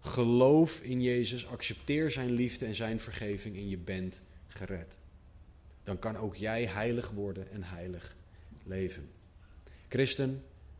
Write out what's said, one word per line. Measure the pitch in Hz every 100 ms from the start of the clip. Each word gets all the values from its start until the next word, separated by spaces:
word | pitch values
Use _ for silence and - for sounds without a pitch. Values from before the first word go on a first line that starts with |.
Geloof | - 123 117 120 131 151 160 -
in | - 127
Jezus, | 123 123 113 123 117
accepteer | 120 - 107 - 147 160
Zijn | 135 123
liefde | 120 123 - 113
en |
Zijn | 104 113 113
vergeving | - - 107 101 110 98
en | 101
je | 92
bent | 87 92 92 - - - -
gered. | - 92 92 80 - - - - - - - - -
Dan | - 92
kan | 107 110
ook | 110 92
jij | 107 113
heilig | 117 98 113 120 117
worden | 104 101 95 92
en | 101
heilig | 90 87 90 87 - - - - - -
leven. | - 95 92 - 71 - - - - - - - -
Christen, | - 135 - 135 135 - - -